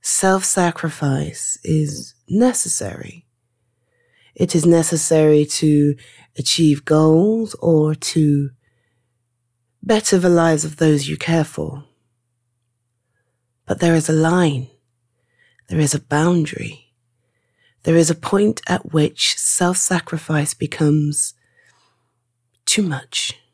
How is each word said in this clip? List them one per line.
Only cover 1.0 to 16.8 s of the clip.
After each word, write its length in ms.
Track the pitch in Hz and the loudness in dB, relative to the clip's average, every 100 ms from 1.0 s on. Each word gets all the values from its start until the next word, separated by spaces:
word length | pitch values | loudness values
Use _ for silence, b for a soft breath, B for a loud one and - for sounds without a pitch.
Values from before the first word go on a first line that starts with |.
| 143 135 147 - - - | -2 -2 -4 -8 -10 -8
is 520 | - 156 147 147 - _ _ | -2 -2 -2 -8 -14 _ _
necessary. 960 | 190 247 240 170 - 98 - 147 170 _ _ _ _ _ _ _ _ _ _ _ - | 0 2 0 -4 -4 -6 -10 -16 -20 _ _ _ _ _ _ _ _ _ _ _ -4
It 200 | 180 175 | 0 2
is 100 | 170 | 4
necessary 800 | 165 160 160 - 160 156 151 151 | 4 2 -2 0 2 4 4 2
to 500 | - 156 147 147 143 B B B - | 0 2 2 2 -2 B B B -8
achieve 480 | 131 - 156 143 - | -4 2 2 2 0
goals 720 | 156 156 160 202 226 220 - | 2 4 4 2 0 -4 -4
or 380 | 170 160 151 | 0 2 2
to 580 | 151 - - 151 143 139 _ _ _ _ _ _ _ _ _ _ _ _ _ | -2 -4 0 2 2 -2 _ _ _ _ _ _ _ _ _ _ _ _ _
better 360 | 196 214 - 190 | 0 0 2 2
the 120 | 175 | 4
lives 340 | 170 165 156 | 4 4 2
of 140 | 156 151 | -2 0
those 300 | 160 151 139 | 2 2 0
you 80 | 156 | -6
care 260 | - 165 | -2 0
for. 400 | 156 - 160 135 143 _ _ _ _ _ _ _ _ _ _ _ _ _ _ _ _ _ - | 0 -6 -8 -10 -18 _ _ _ _ _ _ _ _ _ _ _ _ _ _ _ _ _ -10
But 140 | - | -2
there 160 | 170 165 | 2 2
is 120 | 156 | 2
a 60 | |
line. 560 | 156 160 180 170 139 127 _ _ _ _ _ _ _ _ _ _ | 0 2 2 2 0 -8 _ _ _ _ _ _ _ _ _ _
There 120 | 165 | -2
is 140 | 147 | 0
a 80 | - | -2
boundary. 920 | _ 147 165 175 151 - - - | _ 0 2 0 -2 -6 -12 -14